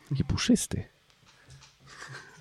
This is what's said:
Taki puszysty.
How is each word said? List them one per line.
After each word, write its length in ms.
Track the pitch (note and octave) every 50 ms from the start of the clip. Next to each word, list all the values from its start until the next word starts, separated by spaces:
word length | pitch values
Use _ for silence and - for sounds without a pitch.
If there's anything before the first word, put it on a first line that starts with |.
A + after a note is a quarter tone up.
| - -
Taki 140 | C#3+ C3+ -
puszysty. 600 | - - - - - B3 - - - - - - - _ _ _ _ - _ _ - - - - - - - - - - - - C#3 - - - - C3+ - - - - -